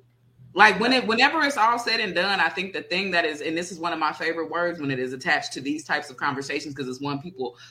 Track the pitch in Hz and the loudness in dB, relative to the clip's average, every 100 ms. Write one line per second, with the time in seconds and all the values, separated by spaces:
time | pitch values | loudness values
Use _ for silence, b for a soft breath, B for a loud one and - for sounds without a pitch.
0 | _ _ _ _ - 175 214 185 240 262 | _ _ _ _ -6 6 6 8 4 2
1 | 202 233 277 320 285 247 220 233 240 226 | 2 4 4 4 2 4 2 2 0 0
2 | 214 170 196 190 165 185 190 156 147 180 | 0 0 2 2 2 0 -4 -6 -4 -2
3 | 196 175 160 151 165 165 175 170 165 160 | 2 2 2 -2 -2 -2 -4 -6 -4 0
4 | 156 156 160 165 156 165 175 165 139 131 | -2 -2 -4 -2 -4 -2 -2 -2 -4 -2
5 | 127 131 160 147 - 147 135 156 - 151 | -4 -4 -2 -2 -2 -8 -6 -6 -4 -6
6 | - 127 151 135 139 147 151 143 127 127 | -6 -6 -4 -4 -4 -6 -6 -8 -8 -6
7 | 143 139 175 - 123 b b | -4 -6 -6 -8 -8 b b